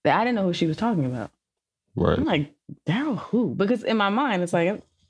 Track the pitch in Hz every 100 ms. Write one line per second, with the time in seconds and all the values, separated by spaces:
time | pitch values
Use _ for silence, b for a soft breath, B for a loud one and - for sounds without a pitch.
0 | - 160 240 226 185 170 165 156 226 185
1 | 131 123 - _ _ _ _ _ _ -
2 | 82 80 311 156 147 _ - - - 208
3 | 302 185 - 233 190 151 202 247 - 220
4 | 196 214 285 185 175 180 170 214 - _